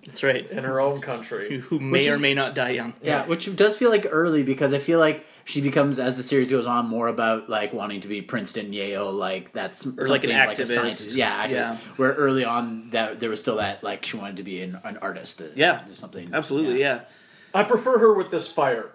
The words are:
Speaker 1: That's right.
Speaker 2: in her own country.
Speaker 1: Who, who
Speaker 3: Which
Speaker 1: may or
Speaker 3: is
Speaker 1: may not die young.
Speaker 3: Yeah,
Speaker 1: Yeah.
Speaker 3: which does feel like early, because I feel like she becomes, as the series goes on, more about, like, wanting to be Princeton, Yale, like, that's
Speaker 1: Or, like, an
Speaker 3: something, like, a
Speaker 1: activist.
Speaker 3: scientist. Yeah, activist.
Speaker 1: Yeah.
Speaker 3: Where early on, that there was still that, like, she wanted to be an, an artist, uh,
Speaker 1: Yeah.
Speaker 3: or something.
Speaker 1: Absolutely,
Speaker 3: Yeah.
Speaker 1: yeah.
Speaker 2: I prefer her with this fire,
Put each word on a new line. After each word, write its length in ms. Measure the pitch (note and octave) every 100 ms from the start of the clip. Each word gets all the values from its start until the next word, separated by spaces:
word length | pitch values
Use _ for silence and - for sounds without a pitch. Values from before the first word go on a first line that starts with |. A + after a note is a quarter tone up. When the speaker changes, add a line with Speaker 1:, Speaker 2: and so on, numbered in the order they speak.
| -
Speaker 1:
That's 160 | -
right. 260 | C#3 B2+ -
Speaker 2:
in 140 | F3+
her 160 | C3 C3
own 200 | C#3 C#3
country. 480 | C#3 A#2+ A2 A2 G2+ C3+
Speaker 1:
Who, 0 |
who 300 | B2+ D#3+ C3+
Speaker 3:
Which 140 | C3+
Speaker 1:
may 40 | C#3+
or 40 |
Speaker 3:
is 60 | D3
Speaker 1:
may 120 | C#3+
not 200 | C#3 C3
die 160 | C3+ B2
young. 240 | B2 A#2 -
Speaker 3:
Yeah, 200 | D3+ D3
Speaker 1:
Yeah. 40 | C3+
Speaker 3:
which 280 | F3 G3+ F#3
does 200 | G#3 G#3+
feel 140 | B3
like 160 | G#3+ G3+
early, 320 | D#3 E3+ D#3
because 300 | C3 C3 C#3+
I 60 | C#3
feel 200 | C#3 E3
like 260 | D#3 D3+ - -
she 160 | - C#3+
becomes, 380 | C#3 C3+ C#3+ C3+
as 160 | B2+
the 80 | B2+
series 260 | B2 C#3 B2+
goes 160 | C3 A#2+
on, 200 | A#2+ A#2
more 220 | A2+ A#2
about, 420 | A#2 A2+ A2 G#2+
like, 240 | A2 G#2
wanting 260 | A#2 G#2 G2+
to 80 | G2
be 140 | G#2
Princeton, 500 | F#2 A#2+ G2 A#2 G#2
Yale, 400 | G2+ G2+ G2 G2+
like, 400 | G2 F#2 F#2+ F#2
that's 320 | A2 F#2+ -
Speaker 1:
Or, 60 | C3+
like, 340 | - C3 C#3
an 60 | B2+
Speaker 3:
something, 60 | A#2+
like, 200 | B2+ G#2
a 40 |
Speaker 1:
activist. 120 | A#2+
Speaker 3:
scientist. 400 | A#2+ A#2 G#2+ G#2
Yeah, 320 | B2+ A2 G2+ G#2+
activist. 40 |
Speaker 1:
Yeah. 240 | B2 A#2 A2+ - -
Speaker 3:
Where 180 | C3
early 300 | C#3 C#3 C3 A#2+
on, 420 | A#2+ A#2+ A2 A2+
that 300 | A2+ A2 G#2
there 80 | A#2
was 120 | G#2+
still 160 | - A2
that, 280 | G2+ G2+
like, 220 | G2+ G#2 -
she 100 | A2+
wanted 220 | G2+ G2
to 60 |
be 180 | G2 F#2
an, 160 | F#2 F#2
an 120 | F#2 G2
artist, 400 | G2 F2+ - -
uh, 40 | D#2+
Speaker 1:
Yeah. 320 | F#2+ E3 C#3+ F#2+
Speaker 3:
or 80 |
something. 360 | F#2+ F#2 - F2
Speaker 1:
Absolutely, 480 | D3+ D#3 C#3 D3+ B2
Speaker 3:
Yeah. 140 | C#3
Speaker 1:
yeah. 60 | A#2+ - - _ - -
Speaker 2:
I 120 | F#3+
prefer 340 | G#3 A#3+ B3 B3
her 160 | A3
with 160 | G3+ F3+
this 200 | E3 -
fire, 420 | - C#3 A#2 A2